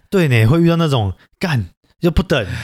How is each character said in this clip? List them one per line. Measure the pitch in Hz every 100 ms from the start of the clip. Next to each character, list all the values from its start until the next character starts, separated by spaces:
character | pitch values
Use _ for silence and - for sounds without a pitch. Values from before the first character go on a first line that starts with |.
| _
对 | 196 160
呢， | 120 110
会 | 170
遇 | 170
到 | 165
那 | 165
种 | 135 101 90 _ _
，“干， | 185 135 90 _ _ _
又 | 175
不 | 160
等， | - 147 92 -